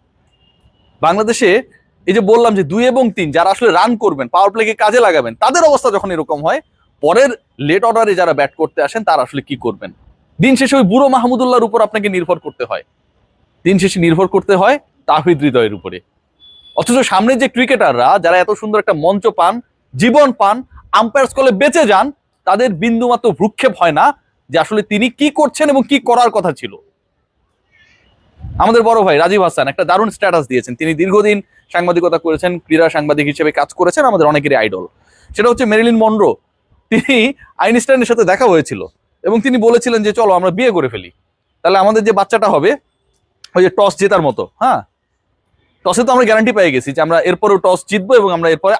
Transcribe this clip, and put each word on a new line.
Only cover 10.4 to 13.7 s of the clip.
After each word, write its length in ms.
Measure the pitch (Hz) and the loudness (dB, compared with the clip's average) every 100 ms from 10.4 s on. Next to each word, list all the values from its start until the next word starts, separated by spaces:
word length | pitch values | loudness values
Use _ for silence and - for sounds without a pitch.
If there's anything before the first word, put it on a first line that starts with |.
দিন 140 | 220 269 | 0 2
শেষে 200 | 269 277 | 2 2
ওই 80 | |
বুড়ো 240 | 202 233 277 | 2 2 2
মাহমুদুল্লাহর 560 | 262 240 247 254 247 | 2 0 -2 0 0
উপর 180 | 233 226 | 0 0
আপনাকে 280 | 208 220 202 | -2 -2 -4
নির্ভর 300 | 185 165 175 | -4 -4 -4
করতে 240 | 147 - | -6 -10
হয়, 200 | 120 92 - _ _ _ _ _ _ _ | -8 -8 -12 _ _ _ _ _ _ _
দিন 160 | 170 | 0